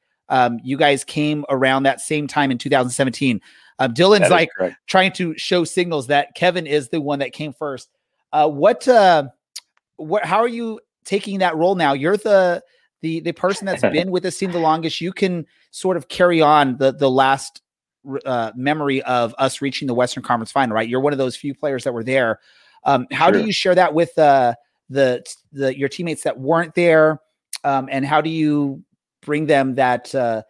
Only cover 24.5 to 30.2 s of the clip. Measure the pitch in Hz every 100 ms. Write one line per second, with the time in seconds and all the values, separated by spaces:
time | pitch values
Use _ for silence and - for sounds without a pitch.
24.5 | 117 _ _ - 131 135 123 - - _
25.5 | 139 135 135 139 - 170 156 - 127 131
26.5 | 165 170 165 175 160 156 151 _ _ _
27.5 | - 143 139 135 135 139 151 160 160 151
28.5 | 147 143 135 - _ _ _ - 147 156
29.5 | 147 135 127 127 123 - 139